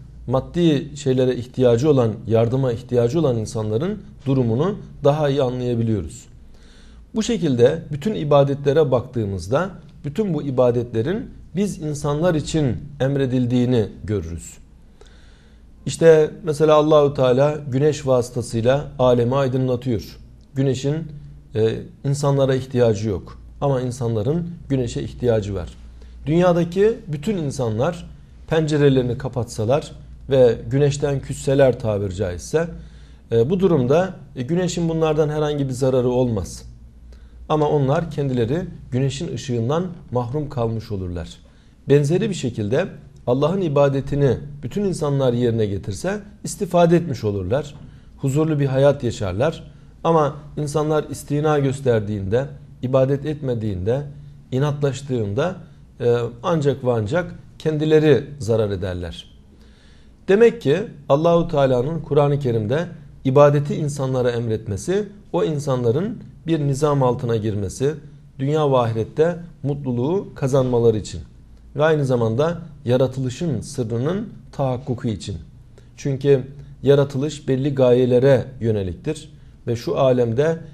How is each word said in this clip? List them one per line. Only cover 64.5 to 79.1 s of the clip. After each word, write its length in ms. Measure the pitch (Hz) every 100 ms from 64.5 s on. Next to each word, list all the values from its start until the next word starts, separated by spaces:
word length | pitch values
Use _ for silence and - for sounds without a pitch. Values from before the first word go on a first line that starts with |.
| 110 - 98 - 190 208 - -
o 120 | 170
insanların 800 | 175 147 143 127 120 127 208 - - - -
bir 140 | 160
nizam 420 | 143 139 151 143
altına 340 | 127 120 120 117
girmesi, 580 | 110 101 95 - 135 156 - - - -
dünya 340 | 135 156 147
ve 60 | 131
ahirette 580 | 117 113 107 - 160 170 - -
mutluluğu 640 | 135 147 135 120 131 190 202
kazanmaları 640 | - 135 135 127 120 117 107
için 220 | 82 82 - - - - - 139
ve 80 |
aynı 200 | 156 156
zamanda 540 | 135 123 113 113 156 170 - -
yaratılışın 760 | 113 123 127 135 127 120 170 113
sırrının 680 | - - 113 117 135 190 233 - -
tahakkuku 560 | - 135 123 135 120 120
için. 280 | 98 - 85 - - - - - -
Çünkü 480 | 143 135 139 139 - - - -
yaratılış 680 | 123 139 139 131 151 - -
belli 260 | 131 143
gayelere 720 | 131 127 123 123 123 135 127 - -
yöneliktir 720 | 113 107 95 85 151